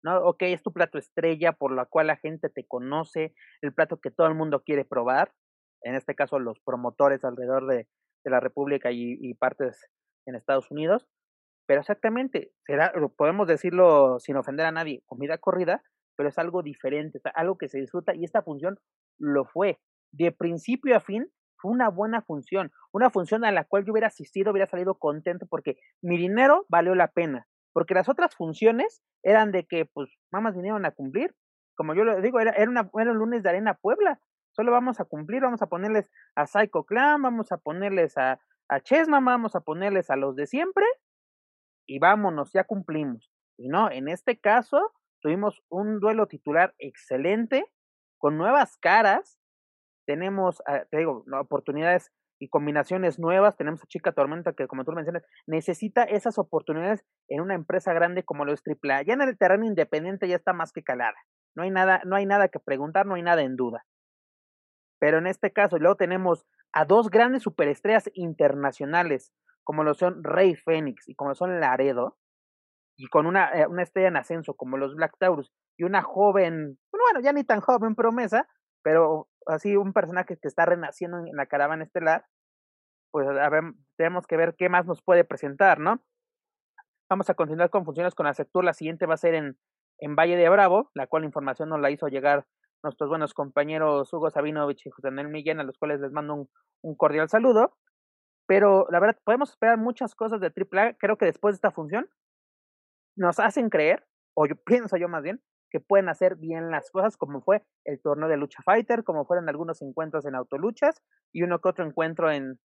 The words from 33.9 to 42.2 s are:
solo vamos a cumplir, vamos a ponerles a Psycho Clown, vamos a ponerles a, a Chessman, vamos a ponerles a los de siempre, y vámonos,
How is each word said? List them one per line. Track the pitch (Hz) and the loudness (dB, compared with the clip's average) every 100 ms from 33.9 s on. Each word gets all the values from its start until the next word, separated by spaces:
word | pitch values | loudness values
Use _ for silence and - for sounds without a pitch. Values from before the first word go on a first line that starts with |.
| 359 392 269 _ _ _ | 2 2 0 _ _ _
solo | - 233 | -2 2
vamos | 240 254 226 | 2 2 -4
a | |
cumplir, | - 151 151 247 | -8 -10 -6 -2
vamos | 262 226 | -2 -2
a | 185 | -4
ponerles | 175 202 220 - _ _ | -4 0 -2 -2 _ _
a | - 147 | -4 0
Psycho | 202 214 - | 0 0 -2
Clown, | - 220 285 294 | -2 2 2 2
vamos | 254 233 214 | 0 -2 -4
a | 170 | -6
ponerles | - 170 196 190 160 - | -6 -6 -2 0 0 0
a, | 131 131 _ _ _ | -2 -2 _ _ _
a | - | -6
Chessman, | - 294 320 285 | 2 2 4 2
vamos | 254 247 226 | 2 0 -2
a | 180 | -6
ponerles | 156 160 202 196 170 | -6 -4 -2 -2 0
a | |
los | 135 139 | -2 -2
de | 131 - | -4 -6
siempre, | 262 359 392 427 523 _ _ _ _ _ _ _ _ - | -4 -2 0 0 0 _ _ _ _ _ _ _ _ -12
y | 135 | 2
vámonos, | 165 214 | 4 4